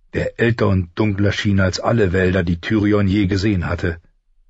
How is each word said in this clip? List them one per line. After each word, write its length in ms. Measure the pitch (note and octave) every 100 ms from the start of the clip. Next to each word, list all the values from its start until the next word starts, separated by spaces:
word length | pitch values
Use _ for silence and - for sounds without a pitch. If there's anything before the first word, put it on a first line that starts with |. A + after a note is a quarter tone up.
| _ -
der 240 | C3 -
älter 280 | A#2 A#2 G#2
und 220 | F#2+ F2 -
dunkler 340 | G#2+ G2 G2+
schien 280 | - G#2 G2
als 200 | F#2 -
alle 320 | A2+ A#2 G2
Wälder, 300 | F#2+ F#2 F#2
die 180 | F2 E2+
Tyrion 480 | - A2 G#2 G#2 G2
je 200 | G#2 F#2+
gesehen 400 | G2 G#2+ G2 D2+
hatte. 340 | D#2 F2 E2 - _ _ _